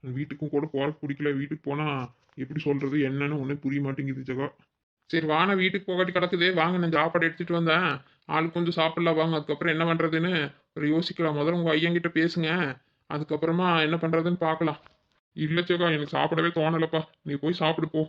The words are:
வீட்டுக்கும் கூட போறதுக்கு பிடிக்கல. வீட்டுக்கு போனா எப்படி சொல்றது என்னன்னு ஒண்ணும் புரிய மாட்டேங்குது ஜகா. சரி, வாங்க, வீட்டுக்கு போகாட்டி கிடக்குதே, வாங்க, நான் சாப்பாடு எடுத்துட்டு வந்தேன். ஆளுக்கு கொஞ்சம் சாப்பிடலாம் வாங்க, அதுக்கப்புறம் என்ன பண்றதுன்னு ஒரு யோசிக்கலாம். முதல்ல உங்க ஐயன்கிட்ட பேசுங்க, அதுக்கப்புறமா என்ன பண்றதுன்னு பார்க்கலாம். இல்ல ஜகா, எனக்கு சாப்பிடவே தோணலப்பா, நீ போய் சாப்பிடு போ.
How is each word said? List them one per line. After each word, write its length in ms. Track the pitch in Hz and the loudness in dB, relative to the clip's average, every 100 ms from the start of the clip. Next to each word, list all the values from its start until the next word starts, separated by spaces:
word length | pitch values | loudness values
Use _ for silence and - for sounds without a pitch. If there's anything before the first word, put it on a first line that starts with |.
வீட்டுக்கும் 480 | 135 127 147 - 151 | -8 -6 -6 -6 -2
கூட 120 | 143 156 | -2 -2
போறதுக்கு 280 | 139 139 151 | -2 -2 -4
பிடிக்கல. 280 | 151 139 147 139 | -8 -4 -2 -2
வீட்டுக்கு 240 | 143 156 - | -4 -6 -4
போனா 180 | 143 151 139 123 _ _ - | -2 -2 -2 -6 _ _ -12
எப்படி 180 | 131 147 147 | -6 -4 -2
சொல்றது 340 | 143 139 147 135 | 0 0 0 0
என்னன்னு 320 | 139 143 151 | 0 -2 -2
ஒண்ணும் 220 | 135 147 | -4 -4
புரிய 180 | 135 143 139 | -2 -2 -2
மாட்டேங்குது 380 | 135 139 131 131 | -4 -6 -6 -6
ஜகா. 180 | 127 139 - _ _ _ _ _ | -4 -4 -8 _ _ _ _ _
சரி, 180 | 165 156 | -2 2
வாங்க, 180 | 156 185 196 | 2 4 2
வீட்டுக்கு 260 | 185 190 185 | 2 0 -2
போகாட்டி 240 | 180 185 | 0 0
கிடக்குதே, 380 | 185 175 180 175 180 | 2 0 2 2 4
வாங்க, 160 | 160 180 | 2 2
நான் 120 | 170 156 | 2 2
சாப்பாடு 280 | 160 165 165 | 2 2 0
எடுத்துட்டு 300 | 160 175 170 | -2 -2 0
வந்தேன். 320 | 165 160 180 131 - _ - | 4 4 2 -2 -8 _ -4
ஆளுக்கு 240 | 156 165 175 | -2 0 0
கொஞ்சம் 200 | 175 170 | -2 2
சாப்பிடலாம் 400 | 160 160 170 160 | 0 2 2 2
வாங்க, 160 | 160 156 | 2 0
அதுக்கப்புறம் 360 | 151 143 170 160 | -2 -2 0 0
என்ன 80 | 165 | 0
பண்றதுன்னு 440 | 165 165 160 175 175 143 - _ - | 2 0 0 0 0 -2 -8 _ -4
ஒரு 100 | 151 | 0
யோசிக்கலாம். 440 | 156 170 185 160 147 | 0 0 -2 -2 0
முதல்ல 200 | 147 175 | 0 0
உங்க 160 | 170 156 | 2 2
ஐயன்கிட்ட 360 | 165 175 170 160 | 2 0 0 0
பேசுங்க, 300 | 165 175 160 175 151 131 _ _ _ | 0 0 -2 0 -2 -6 _ _ _
அதுக்கப்புறமா 580 | 147 151 151 160 170 180 165 156 | -8 -4 -2 0 2 2 4 2
என்ன 100 | 165 165 | 2 0
பண்றதுன்னு 360 | 165 165 175 165 | 0 0 0 0
பார்க்கலாம். 340 | 160 160 151 - _ _ _ _ - | 0 0 -2 -12 _ _ _ _ -6
இல்ல 240 | 156 165 175 | -2 0 0
ஜகா, 200 | 175 175 151 | 2 2 0
எனக்கு 180 | 147 143 | 0 0
சாப்பிடவே 340 | 151 165 165 170 | 0 2 0 2
தோணலப்பா, 460 | 156 165 160 160 156 _ 156 | 0 2 0 -2 -4 _ -6
நீ 80 | 143 | -2
போய் 180 | 147 175 | -2 2
சாப்பிடு 280 | 156 165 160 | 0 0 -2
போ. 100 | 156 | -2